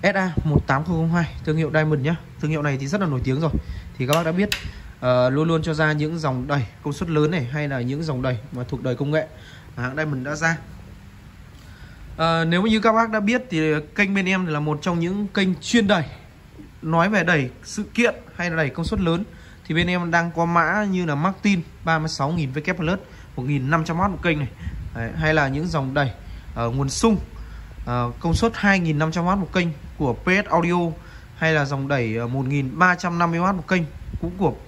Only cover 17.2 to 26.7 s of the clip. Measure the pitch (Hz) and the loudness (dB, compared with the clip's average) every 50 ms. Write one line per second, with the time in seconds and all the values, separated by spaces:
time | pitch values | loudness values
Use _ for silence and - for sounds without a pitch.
17.2 | 160 170 175 151 131 120 - - - - - - 208 - - - 240 226 - - | 4 4 4 2 2 0 -4 -12 -16 -10 -8 -8 -8 -4 0 4 4 4 2 0
18.2 | - - - - 175 175 165 165 156 131 123 - 165 - 220 202 190 165 165 175 | -12 -16 -8 -6 -4 -2 0 0 0 0 0 -4 -4 -2 0 0 2 2 2 0
19.2 | 214 - - - - - - - - - 156 165 175 175 180 180 175 170 165 170 | -2 -6 -10 -20 -20 -20 -20 -20 -8 -2 0 2 2 2 2 0 0 2 2 2
20.2 | 170 170 160 165 170 170 170 170 165 156 180 208 214 202 185 180 180 160 143 139 | 2 2 0 0 2 4 4 4 4 4 2 2 2 2 0 0 0 0 0 2
21.2 | 156 190 196 - - 208 196 180 160 - - - - 160 165 156 156 160 - - | 2 0 0 2 2 2 2 2 0 -6 -12 -8 -2 0 0 2 0 -2 -2 0
22.2 | 143 139 170 175 156 131 131 156 151 - 185 180 165 156 185 196 - - - - | 0 0 0 0 -2 -2 -2 -4 -2 -2 -2 0 0 0 0 -2 -4 -12 -20 -20
23.2 | - - - - 123 135 147 139 127 135 160 165 160 165 165 170 190 202 185 147 | -18 -12 -8 -6 -2 0 0 0 2 2 2 0 2 0 0 0 2 0 0 0
24.2 | - 175 160 151 139 120 - - - - - - - - - 113 117 113 - 165 | 0 0 2 2 -2 -4 -6 -8 -10 -8 -8 -8 -10 -8 -6 -6 -6 -4 -4 0
25.2 | 156 156 156 156 143 135 135 143 160 185 160 151 135 131 135 147 143 123 - - | 2 2 4 4 2 2 0 -2 -2 0 0 0 0 0 0 0 0 0 -2 -8
26.2 | - - - - - - - 113 117 117 | -14 -14 -14 -14 -14 -10 -6 -4 -2 -2